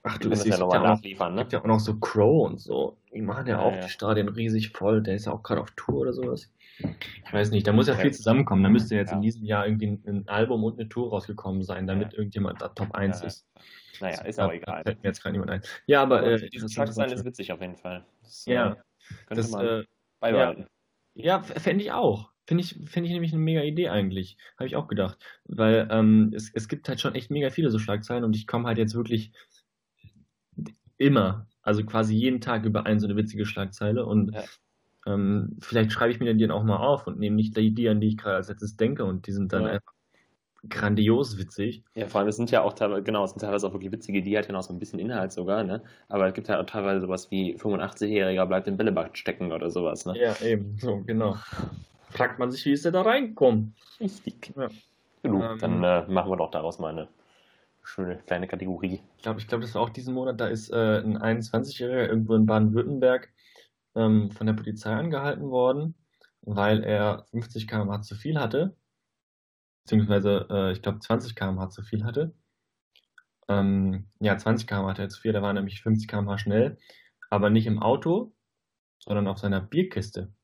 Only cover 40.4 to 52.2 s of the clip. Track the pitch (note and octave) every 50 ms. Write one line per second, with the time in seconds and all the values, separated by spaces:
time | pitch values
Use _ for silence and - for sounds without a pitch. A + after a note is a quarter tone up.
40.4 | _ _ _ _ - G#2+ - G#2+ G#2+ G2+ G#2 G#2+ G#2 G#2+ A2+ B2+ C#3 B2 G#2+ F#2
41.4 | F#2 - - - G2+ A#2+ A#2+ - _ _ _ A2 G#2 F#2 - G#2 G2+ G#2+ G#2+ A#2+
42.4 | A#2+ - - A2+ - G2+ - - A2 G2+ G2+ G2+ G2 - G#2+ G#2 G2 F#2+ - -
43.4 | G#2+ G#2 G2+ G2+ G2+ F#2+ F#2+ F#2+ F#2+ F#2+ F#2+ A2+ - - G2 G2 F#2 G2 G#2 G#2
44.4 | G#2 - G2 F#2+ F#2 - F2+ F2 G#2 - - E2+ F2+ A2+ B2+ G#2 F#2+ G2 - F#2+
45.4 | F2+ F#2 G2+ A2 G#2+ F2+ F#2+ A2+ - - - _ _ _ G2+ G2+ F#2+ F#2+ F#2 -
46.4 | - - G#2 E2 F2+ - - G#2+ G2 G2 G2 F#2+ F#2 F#2 F#2 F#2 - _ G2 F#2+
47.4 | F#2+ F2+ - - - G#2+ G2+ F#2 F2 G2 - - G#2+ G2+ - G2+ F#2+ F#2 F#2+ F#2
48.4 | F#2 F2+ F#2+ F#2+ F#2+ G#2 G2 F#2+ A2 A2 F#2+ F#2 D#2+ - - - - G2 - -
49.4 | F#2 F2 D#2+ E2 F2 E2+ E2+ F2+ F2 D#2+ E2 E2+ - F2+ F#2 A#2 A#2+ A2+ G#2 -
50.4 | A2 A2+ A2+ G#2 G2+ G2+ G#2 G#2+ B2 A#2+ G#2 G2+ F#2+ A2+ A2+ A2 A2 G#2 F#2+ G2+
51.4 | - - - - - - - - - _ _ _ _ _ - -